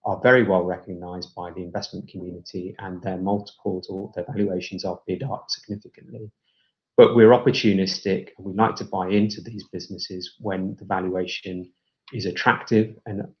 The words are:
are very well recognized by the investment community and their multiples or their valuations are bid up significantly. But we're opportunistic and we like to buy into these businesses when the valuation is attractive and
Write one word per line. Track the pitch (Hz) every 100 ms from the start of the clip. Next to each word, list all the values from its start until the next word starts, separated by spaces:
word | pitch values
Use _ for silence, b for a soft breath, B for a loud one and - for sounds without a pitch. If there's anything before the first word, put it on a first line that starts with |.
| 107
are | 92
very | 123 127
well | 104 92
recognized | 90 87 - 87 87 90 87 -
by | 90
the | 87
investment | 87 101 - 92 -
community | 92 90 87 - 95 92 -
and | 98 90
their | 95 90
multiples | 95 104 104 _ 104 92 -
or | 95 104 -
their | 87
valuations | 101 101 92 90 92 95
are | 87 -
bid | 90
up | 139 - -
significantly. | - - 104 - - - 117 107 _ _ _ _ _ _ -
But | 113 117
we're | 110
opportunistic | 123 135 117 110 95 95 - 98 98 - -
and | 95
we |
like | 95 113 -
to | -
buy | 95 92
into | 104 104 -
these | - 104 -
businesses | 90 - 101 - 92 90 _
when | 107 95 95 98
the | 95
valuation | 95 92 92 90 - 95 90 90 _ _ _ -
is | 117 101
attractive | - 123 117 - 110 113 - -
and | 101 - _